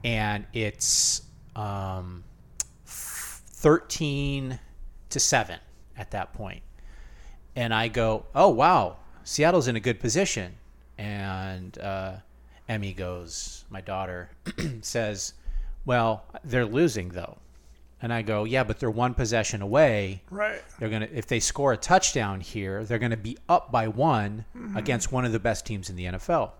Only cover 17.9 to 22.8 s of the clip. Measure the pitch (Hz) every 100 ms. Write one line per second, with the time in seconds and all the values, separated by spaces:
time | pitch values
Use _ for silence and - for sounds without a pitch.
17.9 | - 117 117 107 104 110 131 117 110 123
18.9 | 107 123 120 117 117 107 104 101 131 151
19.9 | 107 98 95 - 196 208 196 - - 110
20.9 | 110 110 139 - 117 - - 139 110 -
21.9 | 185 - 135 104 95 90 107 95 98